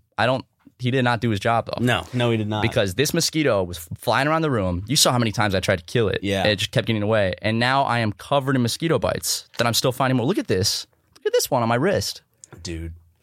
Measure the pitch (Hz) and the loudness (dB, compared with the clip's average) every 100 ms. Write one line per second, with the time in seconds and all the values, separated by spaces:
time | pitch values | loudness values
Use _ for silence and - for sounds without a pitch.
0 | _ - 117 131 - _ - - 123 131 | _ -2 0 0 -4 _ -20 -8 -2 0
1 | 123 117 120 101 113 117 - - 120 104 | 2 0 0 0 0 0 -2 -2 0 0
2 | 80 123 120 113 107 107 110 123 101 92 | -2 -2 0 0 0 -2 0 0 0 0
3 | 147 170 - 160 143 101 90 85 - - | 0 0 -2 0 2 0 -2 -6 -12 -6
4 | - 113 143 160 160 120 92 87 104 147 | 0 2 2 0 0 0 0 -2 -2 2
5 | 170 123 117 101 107 92 - 92 - 123 | 4 4 0 0 0 0 0 -2 0 0
6 | 104 - 98 98 95 104 101 120 113 110 | 0 0 0 0 2 0 0 -2 0 0
7 | 104 110 95 - 107 113 123 135 139 120 | 2 2 2 0 -2 0 2 2 2 0
8 | 110 - - 139 135 135 117 - 165 131 | -2 -4 -2 -2 2 0 0 -2 0 0
9 | 90 - - - - - 117 113 139 120 | 0 -2 -4 -6 -6 -2 0 0 0 0
10 | 135 131 120 226 254 98 92 - - _ | 2 2 0 0 0 0 0 -2 -8 _
11 | _ _ 427 480 - 131 117 120 170 135 | _ _ -2 0 0 0 2 2 2 0
12 | - - - _ - - 90 82 82 80 | -2 -8 -16 _ -20 -14 -10 -8 -8 -12
13 | _ _ | _ _